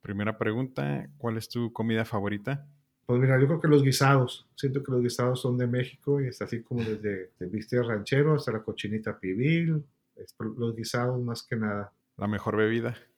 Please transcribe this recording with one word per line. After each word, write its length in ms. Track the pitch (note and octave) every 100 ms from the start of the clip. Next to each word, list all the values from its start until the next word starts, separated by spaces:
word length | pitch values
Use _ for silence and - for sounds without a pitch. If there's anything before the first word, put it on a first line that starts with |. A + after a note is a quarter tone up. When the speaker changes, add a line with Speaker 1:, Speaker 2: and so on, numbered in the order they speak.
Speaker 1:
Primera 360 | - G2+ G#2 A2
pregunta, 680 | A2+ A2 C3 - C#3 C#3 - -
¿cuál 200 | A#2+ A2+
es 100 | -
tu 240 | A#2+ A#2
comida 320 | A#2+ A2+ A2+
favorita? 640 | A2+ G#2+ G2+ G#2 A#2 C#3 - _ _ _ -
Speaker 2:
Pues 140 | B2
mira, 180 | C3 C3
yo 60 | C#3
creo 140 | D#3+
que 80 | D#3+
los 140 | D3
guisados. 640 | C3+ B2+ C#3 C#3 B2 - _
Siento 280 | - C#3 C3+
que 100 | C3+
los 100 | B2
guisados 380 | A#2+ - B2 B2+
son 180 | C3 B2
de 80 | A#2+
México 540 | B2 B2 - - C#3+
y 80 | C3+
es 120 | -
así 200 | G2+ A#2
como 200 | - B2
desde 500 | A2+ G#2+ G#2+ F#2+ F#2 _
el 80 | F2+
bistec 320 | G#2+ A2 B2
ranchero 500 | A#2 G#2+ G2+ C3+ D3+
hasta 180 | D3+ C#3+
la 100 | A2
cochinita 560 | - - G#2 G#2+ G#2+ G#2
pibil, 680 | F#2 F#2+ C#3 E3 E3 D#3 C#3+ _ _ -
es 160 | -
por 220 | _ A2 A2+
los 180 | A#2 A2+
guisados 440 | A2 B2 B2 B2+
más 200 | A#2+ A2+
que 140 | - A#2
nada. 360 | G#2+ G#2 G2+ _ _ -
Speaker 1:
¿La 100 | G#2
mejor 280 | G#2 A2 G#2
bebida? 400 | G#2+ A#2 A#2 A#2 -